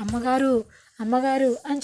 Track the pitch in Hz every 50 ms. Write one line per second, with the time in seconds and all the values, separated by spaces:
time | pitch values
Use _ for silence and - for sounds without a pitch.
0 | 208 208 226 240 233 254 254 269 269 269 254 226 214 - - - _ _ _ -
1 | 220 220 247 254 262 269 262 269 269 254 233 285 - 302 285 285